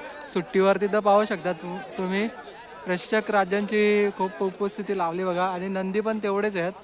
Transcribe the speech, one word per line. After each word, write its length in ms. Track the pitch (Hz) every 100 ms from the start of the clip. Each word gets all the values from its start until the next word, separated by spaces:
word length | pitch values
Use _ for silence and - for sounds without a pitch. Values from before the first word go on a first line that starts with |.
| - - -
सुट्टीवरती 540 | 190 170 190 190 196 202
तर 120 | 208
पाहू 260 | 208 202 214
शकता 260 | 196 165
तु-, 440 | 175 180 185 - -
तुम्ही 300 | 185 190 226 - - - - - -
प्रेक्षक 460 | 180 - 220 214
राजांची 800 | 208 190 202 202 214 208 208 202 196
खूप 260 | 190 -
उपस्थिती 540 | 196 185 202 - 196 196
लावली 260 | 165 170 185
बघा. 200 | 175 185
आणि 220 | 180 185
नंदी 320 | 190 190 196
पण 200 | 214 220
तेवढेच 340 | 208 196 208 196
आहेत 160 | 170 190